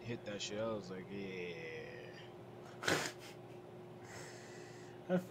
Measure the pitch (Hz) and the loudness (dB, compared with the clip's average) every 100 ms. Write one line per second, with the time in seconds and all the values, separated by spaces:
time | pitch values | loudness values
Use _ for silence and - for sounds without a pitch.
0 | 120 117 104 101 - 104 113 107 90 92 | -2 -2 0 0 2 4 4 4 0 -4
1 | 87 101 98 92 87 82 80 80 73 - | -2 -2 0 0 0 -2 -2 -4 -4 -6
2 | - - - - - - - - - - | -6 -8 -8 -8 -8 -8 -8 2 6 6
3 | - - - - - - - - - - | 6 0 -8 -8 -8 -10 -8 -10 -8 -8
4 | - - - - - - - - - - | -8 -6 -6 -8 -8 -8 -8 -8 -8 -4
5 | - 180 - | 6 6 10